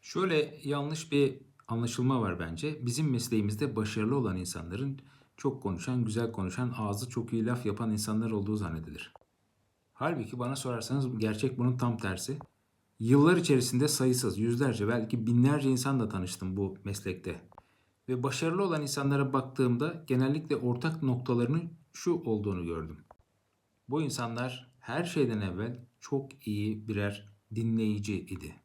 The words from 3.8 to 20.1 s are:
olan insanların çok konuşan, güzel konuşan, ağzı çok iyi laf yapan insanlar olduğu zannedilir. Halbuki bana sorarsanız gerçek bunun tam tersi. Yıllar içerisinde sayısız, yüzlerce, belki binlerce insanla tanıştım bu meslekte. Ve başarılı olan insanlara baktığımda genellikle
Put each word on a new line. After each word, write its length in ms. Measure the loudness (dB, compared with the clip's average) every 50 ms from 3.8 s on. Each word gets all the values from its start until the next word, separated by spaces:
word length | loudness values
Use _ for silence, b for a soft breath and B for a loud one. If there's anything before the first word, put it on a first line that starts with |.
| -2 -2 0 0 0 2 2
olan 200 | 2 0 0 -2
insanların 640 | -2 -4 -6 -8 -8 -8 -8 -6 -4 -4 -4 -6 -8 B B B B B B B
çok 260 | -4 -4 -4 -4 -2 -4
konuşan, 420 | -4 -4 -4 -4 -2 0 0 0
güzel 280 | 0 0 0 -2 -2 -2
konuşan, 420 | -4 -4 -4 -2 -2 -4 -4 -4 -4
ağzı 300 | -4 -4 -2 -4 -6 -6
çok 240 | -6 -6 -4 -2 -2
iyi 140 | 0 0
laf 200 | 0 -2 -2 -2
yapan 240 | -4 -4 -2 -2 -2
insanlar 400 | -2 -2 -2 0 0 0 0 0
olduğu 260 | 0 -2 0 0 -2
zannedilir. 560 | -2 -2 -2 -4 -6 -8 -10 -12 -14 -14 -16 _ -20 -20 _ _ _ _ _ _ _ _ _ _ _ _ _ _
Halbuki 440 | -4 -2 -2 -2 -2 -4 -6 -4 -4
bana 180 | -4 -4 -4
sorarsanız 600 | -4 -4 -4 -4 -4 -4 -2 -2 0 0 0 -2 0
gerçek 400 | 0 0 0 2 0 -2 0 2
bunun 180 | 2 2 2
tam 200 | 2 0 0 0
tersi. 420 | 0 -2 -4 -4 -4 -4 -6 -8 -8 -8 -16 _ _ _ _ _ _ _ _ _ _
Yıllar 360 | 4 6 8 10 10 10 8
içerisinde 520 | 6 6 6 4 4 4 4 2 2 2 2
sayısız, 500 | 2 2 4 4 4 4 2 0 0 0
yüzlerce, 500 | 2 2 2 2 2 2 2 2 0 2
belki 380 | 2 0 0 0 -2 -2 2
binlerce 440 | 4 6 6 6 6 6 4 4 2
insanla 380 | 2 2 2 0 2 2 0 0
tanıştım 480 | -2 -4 -4 -4 -6 -6 -6 -4 -2
bu 200 | -2 -2 -2 -4 -6 -6
meslekte. 560 | -6 -6 -4 -4 -6 -6 -6 -6 -8 -8 -8 -12 -20 -20 B B B B B B B B B _ -4
Ve 140 | -4 0 0
başarılı 420 | -2 -2 0 0 0 2 2 2
olan 180 | 2 2 0 -2
insanlara 500 | -2 -2 0 2 2 4 4 2 2 2
baktığımda 720 | 0 -2 -2 0 2 4 4 4 2 2 -2 -2 -6 -2
genellikle 500 | 0